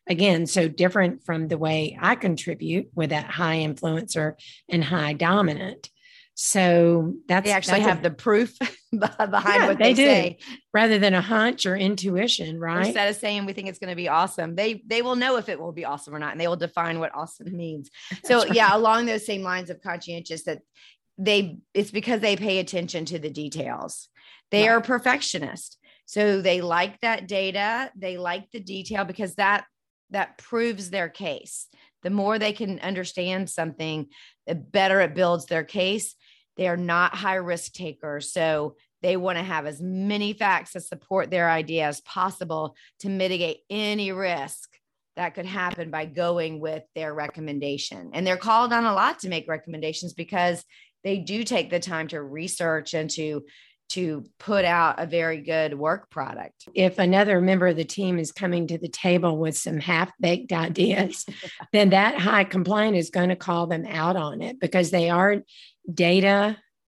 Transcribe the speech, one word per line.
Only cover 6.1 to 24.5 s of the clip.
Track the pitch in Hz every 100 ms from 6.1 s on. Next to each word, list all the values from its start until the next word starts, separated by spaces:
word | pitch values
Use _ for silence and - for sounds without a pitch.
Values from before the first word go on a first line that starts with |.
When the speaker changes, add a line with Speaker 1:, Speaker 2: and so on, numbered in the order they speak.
| - _ -
Speaker 1:
So | - 196 180 170 170 170 165 339 -
that's, | 180 202
Speaker 2:
They |
actually | 190 185 196
Speaker 1:
that's | 208
a |
Speaker 2:
have | 160
the | 170
proof | 147 233 208 240 -
<laughs> | 254 - -
behind | 220 214 - 208 202
Speaker 1:
Yeah, | 202 285 202
Speaker 2:
what | 196
Speaker 1:
they | 226
Speaker 2:
they |
Speaker 1:
do. | 247 285
Speaker 2:
say. | 202 170 - - - _
Speaker 1:
Rather | 214 226 208
than | 196
a | 185
hunch | 190 220 233 240 185
or | 190
intuition, | 196 196 190 180 233 - 160 165
right? | 165 170 196
Speaker 2:
Instead | 226 202
of | 208
saying, | 214 208
"We | 196
think | 190 190
it's | 180
gonna | 185 175
be | 175
awesome," | 156 185 - 165
they, | 170 220 214 -
they | 226
will | 247 247
know | 262 247
if | 214
it | 147
will | 170
be | 160
awesome | 135 143 -
or | 151
not, | 147
and | 160
they | 170
will |
define | 175 165 175 170 165
what | 160
awesome | 147 165 - 170 175
means. | 165 156 139 -
Speaker 1:
<laughs> | -
That's | 185 -
Speaker 2:
So, | 240
Speaker 1:
right. | 202
Speaker 2:
yeah, | 226 208 214
along | 220 226 240
those | 220 220
same | 196
lines | 185 180 175
of | 175
conscientious, | 196 175 175 170 165 160
that | 170 147 _ _ - _ _ -
they, | 190 202 185 - _
it's | 196 208
because | 208 226 220
they | 214 196
pay | 208 190
attention | 180 185 170 170 156
to | 170
the | 151
details. | 143 147 156 131 120 - - - _ - - -